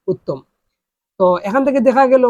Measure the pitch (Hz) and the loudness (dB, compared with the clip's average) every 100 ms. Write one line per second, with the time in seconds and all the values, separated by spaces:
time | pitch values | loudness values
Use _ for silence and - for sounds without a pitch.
0 | - 180 - 135 _ _ _ _ _ _ | -10 -8 -10 -14 _ _ _ _ _ _
1 | _ - 180 180 196 247 277 269 247 247 | _ -2 -2 0 -4 -2 -2 0 0 2
2 | 262 262 247 | 2 2 2